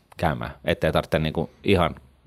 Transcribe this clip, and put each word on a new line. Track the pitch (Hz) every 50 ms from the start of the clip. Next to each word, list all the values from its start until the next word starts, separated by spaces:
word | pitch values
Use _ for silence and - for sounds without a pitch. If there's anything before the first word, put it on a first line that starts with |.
| _ _ -
käymään. | - 87 80 69 58 57 - - - -
Ettei | 80 85 - 80 78
tarvitse, | 76 78 76 - - 78
niinku, | 78 78 76 85 - - - _ -
ihan | - 98 90 85 71 69 - - - _ _ _